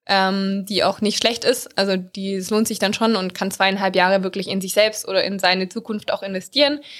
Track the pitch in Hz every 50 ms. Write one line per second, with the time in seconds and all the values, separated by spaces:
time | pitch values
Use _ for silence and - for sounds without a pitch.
0 | _ - 196 196 190 190 190 196 196 190 196 202 185 196 208 175 - 185 196 -
1 | 214 202 208 - - 226 240 233 - - 262 - - - - - 196 196 190 190
2 | 180 185 - 202 190 196 196 190 185 - 214 214 226 - 220 - 202 190 214 -
3 | 226 220 226 196 185 185 180 - 196 196 - - 196 190 190 190 196 190 185 185
4 | 180 185 196 196 185 190 - 196 185 - 196 190 185 190 - 208 214 220 214 -
5 | - - 190 190 - 185 202 190 185 180 185 190 185 185 - 226 226 - 220 214
6 | - - - 202 - 196 190 185 185 - - 262 294 277 294 294 294 - - -